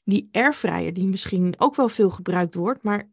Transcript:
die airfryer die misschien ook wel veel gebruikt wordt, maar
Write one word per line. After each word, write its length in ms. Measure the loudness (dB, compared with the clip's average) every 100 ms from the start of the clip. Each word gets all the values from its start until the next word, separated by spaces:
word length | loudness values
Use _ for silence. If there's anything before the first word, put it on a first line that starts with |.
die 240 | -2 -2 0
airfryer 600 | 0 2 2 -2 -2 -2
die 140 | -2 -2
misschien 480 | -2 -2 0 0 2
ook 160 | 0
wel 140 | 2 0
veel 220 | 2 2
gebruikt 440 | 0 -4 -2 -2
wordt, 280 | -2 -4 -2
maar 280 | -2 -4 -6